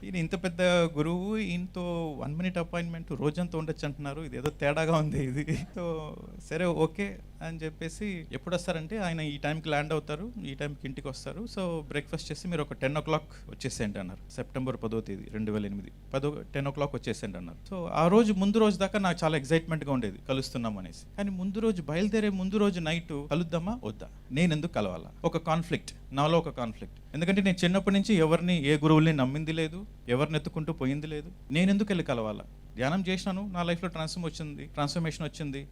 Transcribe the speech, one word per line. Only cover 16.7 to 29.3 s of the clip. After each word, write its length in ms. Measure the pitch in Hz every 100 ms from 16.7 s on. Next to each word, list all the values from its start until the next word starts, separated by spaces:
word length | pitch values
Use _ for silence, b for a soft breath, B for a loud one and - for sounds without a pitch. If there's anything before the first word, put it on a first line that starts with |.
క్లాక్ 240 | 139 143 123
వచ్చేసేయండి 420 | - - 113 90
అన్నారు. 380 | 87 80 - 190
So, 100 | 170
ఆ 220 | - 165
రోజు, 260 | 208 226
ముందు 240 | 196 196 214
రోజు 200 | 214 185
దాకా 220 | 196 208
నాకు 200 | 190 175
చాలా 140 | 160 156
ఎక్సైట్‌మెంట్‌గా 540 | 131 165 160 160 143
ఉండేది, 260 | 135 110 92 -
కలుస్తున్నాం 480 | 131 131 135 117 104
అనేసి. 400 | 90 80 - -
కానీ 120 | 202
ముందు 300 | 190 185 202
రోజు, 220 | 226 190
బయలుదేరే 480 | 147 156 208 220 208
ముందు 280 | 190 185 214
రోజు 220 | 202 180
నైట్, 480 | 160 165 165 143 143
"కలుద్దామా 480 | 147 170 165 175 247
వద్దా? 240 | 107 110 - - -
నేను 220 | 127 180
ఎందుకు 200 | 190 131
కలవాలా?" 380 | 123 104 87 90 -
ఒక 140 | 165 165
కాన్ఫ్లిక్ట్, 580 | 160 160 170 139 - - -
నాలో 260 | 135 147 165
ఒక 120 | 165
కాన్ఫ్లిక్ట్. 500 | 131 120 110 101 - -
ఎందుకంటే 280 | 147 170 196
నేను 240 | 196 185 175
చిన్నప్పటి 280 | 185 196
నుంచి 220 | 196 196 208
ఎవరిని, 500 | 160 165 175 180 139
ఏ 120 | 151
గురువుల్ని 360 | 151 156 160
నమ్మింది 380 | 151 127